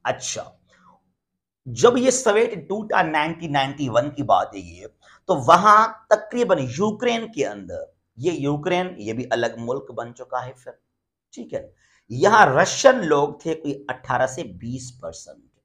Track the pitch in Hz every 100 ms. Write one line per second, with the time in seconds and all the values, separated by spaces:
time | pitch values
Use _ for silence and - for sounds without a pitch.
0 | 120 127 - - - _ _ _ _ _
1 | _ _ _ _ _ _ 127 117 240 247
2 | 262 247 233 208 233 185 143 202 214 190
3 | 165 156 156 165 170 143 135 143 135 110
4 | 143 143 113 92 98 98 87 85 - _
5 | _ - - 170 123 175 208 214 226 -
6 | _ 214 - 240 190 170 127 131 214 214
7 | 240 226 220 151 104 104 90 82 78 _
8 | _ - 151 156 139 147 165 175 180 -
9 | 104 113 123 117 117 117 117 135 - 117
10 | 120 117 127 127 127 - - - _ _
11 | _ _ _ - 233 - - _ _ _
12 | _ 120 185 220 170 135 185 - 269 254
13 | 165 147 143 143 165 160 143 143 - 127
14 | - 123 131 - 123 90 117 127 - -
15 | 82 - - 62 _ _